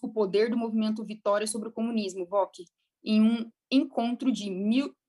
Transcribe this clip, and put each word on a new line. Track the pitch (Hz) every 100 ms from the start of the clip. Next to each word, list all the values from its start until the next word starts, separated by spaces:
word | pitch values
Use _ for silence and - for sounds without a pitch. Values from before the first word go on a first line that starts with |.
o | -
poder | 220 196 202 226
do | 233
movimento | 226 220 220 220
Vitória | 208 214 208 208 214
sobre | 226 220
o |
Comunismo, | - 233 226 196 185 175
voc, | 202 185 - 170 _ _ _
em | 214 214
um | 220 233 233 _ -
encontro | 269 320 - 240 247 269
de | 196 202
mil, | 185 208 254 294 _